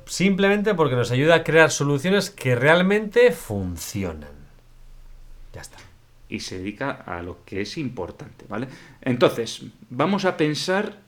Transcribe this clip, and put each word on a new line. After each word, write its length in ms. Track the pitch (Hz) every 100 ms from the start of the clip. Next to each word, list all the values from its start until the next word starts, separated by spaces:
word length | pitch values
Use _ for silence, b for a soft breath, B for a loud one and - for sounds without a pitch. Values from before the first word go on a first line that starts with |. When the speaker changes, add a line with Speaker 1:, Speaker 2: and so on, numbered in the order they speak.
| -
Speaker 1:
simplemente 720 | - 190 190 196 208 208 175
porque 200 | 147 123
nos 140 | 104
ayuda 240 | 127 156 160
a 80 |
crear 280 | 165 160 151
soluciones 580 | - 143 143 180 202 190
que 260 | - 131 120
realmente 760 | 143 175 185 208 214 240 240
funcionan. 1000 | - - 101 90 85 - 101 90 78 71 71 73 - - - - - - - - - -
Ya 80 | 95
está. 160 | - - - - _ - -
Speaker 2:
Y 120 | 107
se 180 | - 92
dedica 320 | 98 104 135
a 300 | - - 87
lo 220 | 90 87 -
que 160 | 95
es 160 | 104 170
importante, 680 | 131 95 85 - - - -
¿vale? 180 | 104 135 B B B
Entonces, 600 | 131 127 175 117 110 - - - -
vamos 340 | 127 165 202 185
a 100 | 180
pensar, 600 | 151 147 185 190 214 -